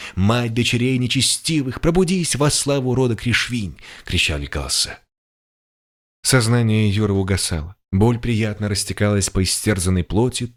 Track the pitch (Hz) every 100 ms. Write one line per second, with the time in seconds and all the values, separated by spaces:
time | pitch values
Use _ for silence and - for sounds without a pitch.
0 | - - 98 120 120 113 120 120 123 131
1 | 123 135 127 - - 160 131 120 156 170
2 | 180 185 165 123 147 - 139 143 127 123
3 | 127 110 127 107 - 123 98 71 - -
4 | - 90 - 76 71 78 65 - - -
5 | _ _ _ _ _ _ _ _ _ _
6 | _ _ - 131 113 120 110 110 107 98
7 | 107 98 95 92 - 82 76 - - 95
8 | 113 117 117 113 110 104 104 101 - 95
9 | 104 101 95 - 92 - - 101 87 92
10 | 82 92 123 - 120